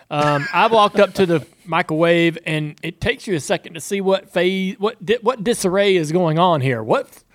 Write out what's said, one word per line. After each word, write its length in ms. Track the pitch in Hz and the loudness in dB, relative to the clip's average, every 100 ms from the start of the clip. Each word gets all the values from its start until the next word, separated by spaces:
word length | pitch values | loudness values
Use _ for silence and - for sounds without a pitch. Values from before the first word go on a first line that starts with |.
| - | -8
Um, 360 | 147 147 147 143 | -2 0 0 -2
<laughs> 20 | |
I've 200 | 175 220 | 0 2
walked 280 | 226 208 208 | 4 2 4
up 140 | 196 | 0
to 100 | 185 | 2
the 220 | 185 165 123 _ | 0 0 -2 _
microwave, 720 | 185 165 180 156 170 170 170 160 | -6 -4 -2 0 2 4 2 0
and 300 | - 156 151 151 | -6 -6 -6 -10
it 180 | 165 170 | -12 -6
takes 260 | 202 269 - | -6 -4 -4
you 80 | |
a 60 | 175 | -6
second 320 | - 185 - | -2 -4 -6
to 60 | 165 | -14
see 220 | - 202 | -6 -4
what 260 | 190 190 - | 0 -2 -2
phase, 460 | - 180 190 185 202 | -2 0 0 -2 -4
what 240 | 202 - 165 | -6 -6 -4
di-, 100 | 233 | -2
what 200 | 220 254 | -2 -2
disarray 540 | 196 226 190 185 202 185 | -2 -2 0 2 2 2
is 160 | 151 | 2
going 260 | 170 170 156 | 0 0 2
on 220 | 180 160 | 2 2
here. 220 | 131 117 | 0 -2
What, 260 | 110 233 269 - _ | -2 -2 -4 -16 _